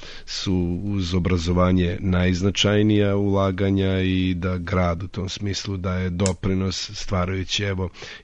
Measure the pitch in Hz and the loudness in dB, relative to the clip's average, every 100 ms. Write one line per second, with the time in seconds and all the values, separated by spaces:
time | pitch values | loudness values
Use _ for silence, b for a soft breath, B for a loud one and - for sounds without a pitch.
0 | B B - - - 92 87 87 101 101 | B B -12 -8 0 0 0 -2 -2 -2
1 | 87 92 87 90 80 90 90 92 87 87 | 0 0 2 0 2 2 4 4 2 0
2 | 98 90 90 87 98 - 101 104 107 104 | 0 2 2 2 0 2 2 4 4 4
3 | 101 101 101 98 98 92 98 98 95 95 | 4 2 2 2 2 2 2 2 2 2
4 | 92 92 92 90 92 92 85 92 90 85 | 2 2 2 0 -2 -4 -2 0 0 0
5 | 95 - 95 - 101 92 - 98 92 92 | -6 -6 -6 -6 -6 -6 -6 -6 -4 -2
6 | 92 87 95 90 95 95 95 87 - 101 | -2 0 0 0 0 0 -2 -4 -8 -8
7 | - 95 90 95 90 - 101 95 90 B | -4 -2 0 -4 -4 -4 -4 -4 -6 B
8 | B B | B B